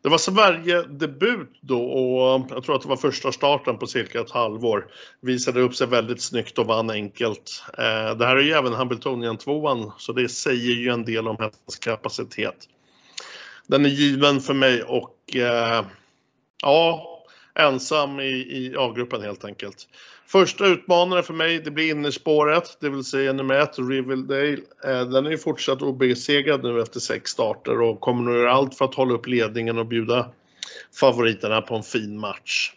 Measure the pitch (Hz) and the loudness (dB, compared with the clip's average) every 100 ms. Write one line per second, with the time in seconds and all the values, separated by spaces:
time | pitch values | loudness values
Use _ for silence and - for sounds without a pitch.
0 | 135 160 - 190 202 165 165 175 160 143 | 2 2 4 6 6 4 0 0 -2 -6
1 | 151 135 202 233 147 _ 135 123 123 135 | -6 0 -2 -2 -8 _ -2 -2 0 -2
2 | 127 127 127 131 131 127 127 135 147 131 | 0 2 4 2 -2 -8 -4 -4 -2 -2
3 | 143 131 139 120 143 143 - 110 120 123 | -2 -2 -6 0 2 2 0 -4 -4 -4
4 | 98 117 - 120 113 107 120 104 - - | -4 -6 -4 -2 -2 0 0 0 -4 -20
5 | - _ 123 127 123 123 127 123 127 123 | -20 _ -4 -2 0 2 0 0 2 2
6 | 110 120 - 120 110 - 120 113 113 107 | 0 -6 -4 -6 -4 -4 0 0 0 -4
7 | 101 - 117 101 - - - - 117 110 | -8 -4 -4 -4 -12 -16 -14 -4 0 0
8 | 110 113 120 131 143 160 127 113 123 117 | -2 0 4 4 4 2 0 -2 -2 -2
9 | 143 123 117 110 - 147 151 123 104 - | -4 -4 -4 -6 -4 -2 0 -2 -4 -10
10 | - 123 120 - 151 123 120 120 120 120 | -6 -2 -2 -2 -2 0 0 0 -2 -2
11 | 117 113 110 107 110 _ - - - 110 | -2 -4 -4 -4 -6 _ -18 -8 -6 -4
12 | - - - - 110 - - _ _ _ | -6 -8 -10 -6 -6 -8 -20 _ _ _
13 | _ - - - - - - 135 143 139 | _ -18 -16 -18 -20 -20 0 4 4 4
14 | 143 139 143 139 - 139 135 120 107 127 | 2 4 4 4 0 2 4 2 0 -4
15 | - _ - 131 120 117 117 117 98 - | -4 _ -8 -2 0 2 2 0 -2 -12
16 | _ _ _ _ _ _ 143 151 165 165 | _ _ _ _ _ _ 4 6 6 0
17 | - - _ _ _ - 151 131 131 156 | -8 -18 _ _ _ 2 2 2 -2 -2
18 | 143 139 135 127 131 135 127 139 123 113 | -2 -4 -4 -6 -6 -8 -6 -2 -2 -2
19 | 123 117 104 98 104 101 101 - - - | -6 -6 -8 -10 -14 -12 -14 -16 -20 -20
20 | - - _ 190 175 - 196 175 - 175 | -20 -20 _ 4 4 4 2 2 4 4
21 | 180 180 175 160 160 165 151 151 160 151 | 4 2 -2 -2 0 0 -4 -2 -2 0
22 | 147 - - 151 147 160 170 - 147 139 | -4 -4 2 4 4 2 0 -8 -6 -6
23 | 131 135 135 135 135 135 147 - 127 135 | -4 -2 0 0 0 2 2 -2 -2 -2
24 | 131 131 131 139 147 143 - _ 135 127 | -2 -4 -2 -2 0 -2 -10 _ -4 -2
25 | 127 131 147 160 - 143 - 131 143 131 | 2 2 2 -2 -4 -2 -2 0 -2 2
26 | 127 117 - 143 143 139 123 117 113 120 | 2 2 2 2 2 0 0 -2 -2 -6
27 | - 113 - - 113 - - 117 117 107 | -6 -6 -6 -2 -2 -2 -2 2 2 0
28 | - 120 120 120 120 127 135 135 135 135 | -2 0 0 2 4 4 2 -2 -2 0
29 | 131 117 123 123 110 113 113 113 113 120 | 0 0 0 0 0 -2 -2 -2 -2 -2
30 | 113 120 120 _ _ _ - - - - | 0 0 -2 _ _ _ -18 -16 -20 4
31 | 139 117 113 101 107 110 107 113 104 120 | 4 6 0 0 -2 -2 -2 -8 -4 -4
32 | 107 107 107 92 - - - | -4 -8 -8 -8 -6 -4 -4